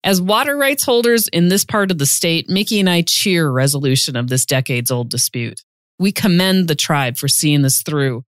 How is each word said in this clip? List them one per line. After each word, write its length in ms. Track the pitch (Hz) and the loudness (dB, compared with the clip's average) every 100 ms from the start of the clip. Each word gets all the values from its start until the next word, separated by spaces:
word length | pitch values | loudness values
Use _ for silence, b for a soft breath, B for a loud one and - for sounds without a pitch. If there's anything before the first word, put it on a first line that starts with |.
As 180 | 180 190 | 0 0
water 340 | 180 214 285 285 | 2 0 0 0
rights 300 | 269 285 - | 0 0 0
holders 420 | 240 240 233 214 | 2 4 2 0
in 220 | 170 175 | 2 2
this 160 | 196 - | 2 0
part 260 | 214 196 | -2 0
of 60 | 170 | 0
the 80 | 139 | 0
state, 420 | - 175 165 - | 0 0 -2 -2
Mickey 320 | 185 185 214 | -2 0 0
and 100 | 190 | 2
I 120 | 170 | 2
cheer 480 | 170 - 208 175 151 | 2 0 0 2 0
resolution 640 | 127 139 143 139 131 - 123 | 2 0 0 0 0 0 -4
of 140 | 123 | -2
this 160 | 127 - | -2 0
decades-old 640 | 131 123 123 117 123 120 | -2 -2 -4 -2 -4 -4
dispute. 540 | 117 - 127 117 - _ _ _ _ | -4 -4 -4 -8 -10 _ _ _ _
We 120 | 190 | -2
commend 560 | 196 214 175 190 190 170 | 0 2 2 4 2 2
the 80 | 147 | -2
tribe 420 | - 147 131 127 | 0 0 -2 -4
for 100 | 143 | -2
seeing 360 | - 151 147 | 0 2 2
this 180 | 135 - | 2 0
through 420 | - 151 135 123 - | -2 -2 -2 -4 -10